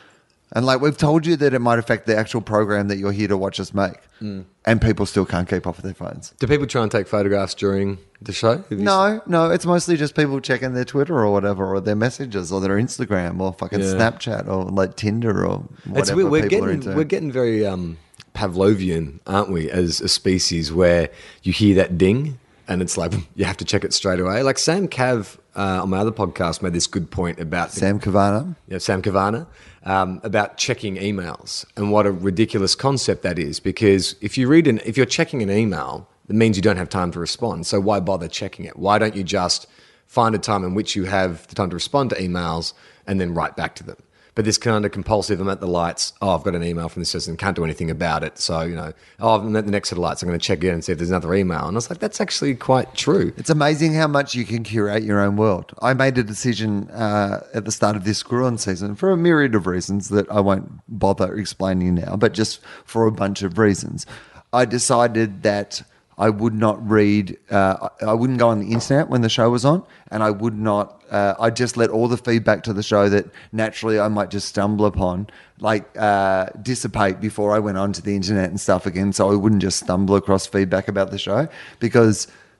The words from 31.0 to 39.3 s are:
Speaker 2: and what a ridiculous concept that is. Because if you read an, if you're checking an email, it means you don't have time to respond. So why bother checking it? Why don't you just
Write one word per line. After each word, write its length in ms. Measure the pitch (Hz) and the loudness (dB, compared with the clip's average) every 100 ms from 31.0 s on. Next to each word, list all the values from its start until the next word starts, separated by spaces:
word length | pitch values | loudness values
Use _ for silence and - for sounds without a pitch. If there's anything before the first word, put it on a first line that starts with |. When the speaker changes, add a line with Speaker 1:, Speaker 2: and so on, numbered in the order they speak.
| 101 98 87 - - - - - | -4 -4 -6 -10 -12 -12 -12 -6
Speaker 2:
and 140 | 104 | 2
what 140 | 104 101 | 4 4
a 40 | |
ridiculous 640 | 90 98 90 110 110 95 | 2 -2 0 0 0 0
concept 480 | - 135 135 - 92 | 0 0 0 0 -2
that 140 | 92 87 | -2 -4
is. 220 | 73 - | -4 -4
Because 560 | 98 - 107 98 87 - | -6 2 6 6 2 -6
if 160 | 104 - | -6 -2
you 100 | 127 | 4
read 200 | 160 151 | 6 6
an, 120 | 110 - | 2 -2
if 120 | 135 | 0
you're 80 | 123 | 0
checking 380 | - 165 139 | 0 -2 -2
an 80 | 98 | 0
email, 560 | 101 113 80 65 78 95 _ - | 2 2 -2 -6 -10 -14 _ -2
it 80 | 110 | 2
means 220 | 113 98 | 4 4
you 60 | |
don't 140 | 101 92 | 2 0
have 120 | 87 | -2
time 220 | 98 90 | -2 -2
to 80 | 85 | -4
respond. 480 | 85 - 117 85 85 | -8 -4 -6 -4 -2
So 120 | 101 | 0
why 200 | 95 101 | 0 0
bother 280 | 90 95 85 | 0 -2 -4
checking 380 | - 98 - 92 | -8 -10 -10 -14
it? 120 | - | -4
Why 180 | 95 104 | 2 2
don't 180 | 110 98 | 2 -2
you 80 | |
just 440 | 92 | -2